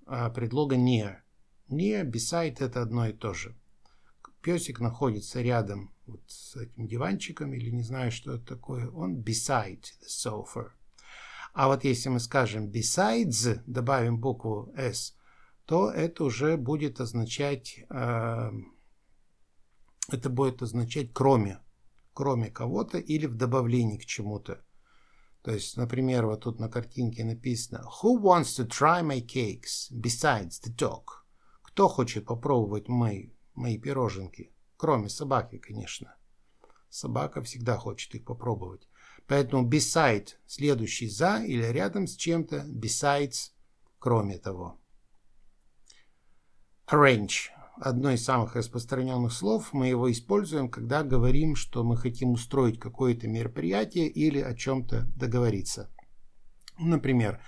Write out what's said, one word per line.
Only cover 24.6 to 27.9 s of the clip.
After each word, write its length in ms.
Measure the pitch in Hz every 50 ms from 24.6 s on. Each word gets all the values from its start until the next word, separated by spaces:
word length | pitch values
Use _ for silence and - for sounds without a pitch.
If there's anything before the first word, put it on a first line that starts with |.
| - _ _ - _ _ _ - _ _ _ - - _ - _
То 100 | - 123
есть, 240 | 110 101 - - -
например, 500 | 123 123 117 120 127 131 131 127 123 110
вот 160 | 107 107 110 -
тут 160 | 123 117 120
на 80 | 113 113
картинке 560 | - 120 117 - - 139 123 113 117 113 113
написано: 600 | 113 117 117 - 131 120 117 - - - - 120 -